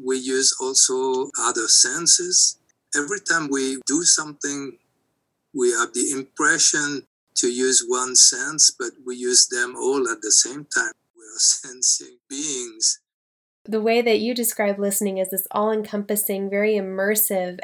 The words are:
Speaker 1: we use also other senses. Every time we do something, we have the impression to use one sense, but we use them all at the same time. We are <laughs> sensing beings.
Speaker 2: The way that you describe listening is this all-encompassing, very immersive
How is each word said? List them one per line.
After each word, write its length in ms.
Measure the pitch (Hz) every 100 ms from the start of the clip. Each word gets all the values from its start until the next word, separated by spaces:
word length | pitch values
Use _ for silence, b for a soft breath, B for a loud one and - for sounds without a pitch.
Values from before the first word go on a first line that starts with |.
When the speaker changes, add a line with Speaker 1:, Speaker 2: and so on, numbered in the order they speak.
Speaker 1:
we 140 | 131 131
use 360 | 127 131 131 -
also 720 | 131 131 - 127 131 131 139 -
other 300 | 120 117 110
senses. 880 | - 123 143 170 - 180 180 - - _ _ -
Every 280 | 147 143 202
time 260 | - 165 147
we 300 | 135 131 135 123
do 160 | 147
something, 760 | 175 - 156 147 147 143 139 117 _ _ _ _ _ _ _
we 180 | - 123
have 220 | 117 120
the 180 | 120 -
impression 920 | 135 131 - 151 160 - 156 147 143 - _ _ -
to 120 | 123
use 380 | 123 131 127 120
one 260 | 127 127
sense, 580 | 127 - 123 - 156 - -
but 140 | 117 - 127
we 100 | 123
use 320 | 123 123 -
them 300 | 123 123 123
all 320 | 120 139 120
at 100 | 110
the 120 | 107
same 320 | - - 143 147
time. 260 | - - - _ _
We 80 |
are 140 | - -
<laughs> 0 |
sensing 800 | - - - 127 - - 135 123 -
beings. 680 | 135 151 131 120 110 - - _ _ _ _ _ _
Speaker 2:
The 160 | - 220
way 220 | 214 233
that 180 | 233 214
you 140 | 220
describe 460 | 240 233 - 208 202
listening 400 | 202 202 202 190
is 100 | 185
this 180 | 190 -
all-encompassing, 1000 | 208 214 214 214 208 202 208 - 196 196
very 240 | 202 214
immersive 840 | 214 190 190 196 214 - 190 180 180